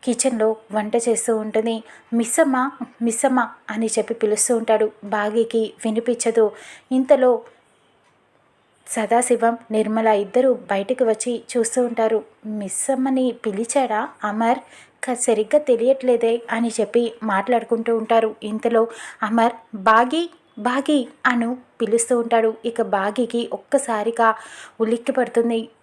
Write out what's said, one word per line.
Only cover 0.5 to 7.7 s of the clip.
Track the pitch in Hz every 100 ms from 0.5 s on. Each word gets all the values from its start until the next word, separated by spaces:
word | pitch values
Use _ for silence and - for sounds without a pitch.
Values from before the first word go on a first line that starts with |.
| 220 -
వంట | 214 208 233
చేస్తూ | 233 220 - 220
ఉంటుంది. | 214 208 226 226 - - _
"మిస్సమ్మ, | 233 226 - 302 262 262 277 247 _
మిస్సమ్మ" | 233 226 269 254 226 - -
అని | 214 226
చెప్పి | - 214
పిలుస్తూ | 220 214 208 - 240
ఉంటాడు. | 220 220 214 -
బాగికి | 208 208 208 220 226 226 220 -
వినిపించదు. | 226 220 233 240 233 226 214 208 - - _
ఇంతలో | 262 262 277 254 233 - _ _